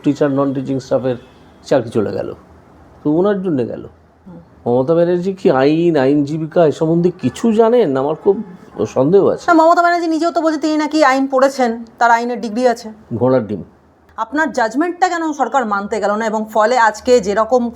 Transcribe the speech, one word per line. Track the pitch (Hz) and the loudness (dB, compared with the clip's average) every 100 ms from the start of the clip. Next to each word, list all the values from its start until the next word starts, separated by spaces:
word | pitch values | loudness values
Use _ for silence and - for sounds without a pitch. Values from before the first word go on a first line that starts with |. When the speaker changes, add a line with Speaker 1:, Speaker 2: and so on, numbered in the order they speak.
Speaker 1:
টিচার | - 135 147 | -2 0 0
নন | 135 139 | 0 -2
টিচিং | 135 131 135 | -4 -4 -6
স্টাফের | - 135 127 120 - - - - | -2 -2 -2 -6 -10 -20 -20 -16
চাকরি | - 143 117 | -2 -2 0
চলে | 113 101 | -2 -2
গেল, | - 55 - - - - - - - | -4 -8 -12 -18 -20 -20 -20 -20 -8
তো | 147 | -2
ওনার | 156 196 202 | 0 0 0
জন্যে | 185 143 113 | -2 -2 -4
গেল। | 104 57 - _ _ - | -8 -14 -20 _ _ -20
Speaker 2:
হুম। | 170 - - - | -20 -20 -10 -2
Speaker 1:
মমতা | 123 131 | 0 2
ব্যানার্জি | 165 170 180 180 | 2 2 0 -2
কি | 185 185 | -2 0
আইন, | 135 139 160 170 156 | 4 2 2 2 2
আইনজীবিকা | 131 147 139 160 156 180 160 | 2 2 0 -4 -2 2 2
এ | |
সম্বন্ধে | 135 160 170 180 | 2 0 2 0
কিছু | 175 131 - 233 | 0 -4 -2 0
জানেন? | 214 226 247 190 131 | 2 4 2 2 0
আমার | 139 | -2
খুব | 156 208 196 95 - - - 110 | -2 0 0 -2 -16 -14 -8 -4
সন্দেহ | - 139 196 143 | 0 2 4 4
আছে। | 92 - | 0 2
Speaker 2:
না, | |
মমতা | 330 320 349 | 4 4 4
ব্যানার্জি | 349 349 339 | 2 0 -2
নিজেও | 320 339 | -2 -2
তো | 339 | 0
বলছে | 320 311 | -2 -2
তিনি | 311 311 | -2 -2
নাকি | 302 302 | -2 2
আইন | 285 269 269 | 2 2 0
পড়েছেন, | 269 269 277 247 233 233 - | 2 0 2 -2 -4 -8 0
তার | 233 | 2
আইনের | 233 240 240 | 2 0 -6
ডিগ্রি | 226 208 247 | -6 -2 0
আছে। | 233 220 214 - | 0 -6 -18 -10
Speaker 1:
ঘোড়ার | 113 123 131 104 | -2 2 2 0
ডিম। | 101 80 _ _ _ _ - | -8 -12 _ _ _ _ -10
Speaker 2:
আপনার | 220 294 311 | -6 -2 -2
জাজমেন্টটা | 220 226 240 349 349 370 | -2 -2 -2 -4 -2 -2
কেন | 339 330 | -2 -4
সরকার | 294 240 269 226 | -4 -2 -2 -2
মানতে | 202 202 220 | -4 -4 -4
গেল | 196 | -2
না | 208 226 | -2 -2
এবং | 220 214 | -4 -2
ফলে | 226 214 254 | 0 2 2
আজকে | 226 220 - 247 | 2 0 2 2
যেরকম | 185 202 220 247 240 | 2 -2 0 0 -2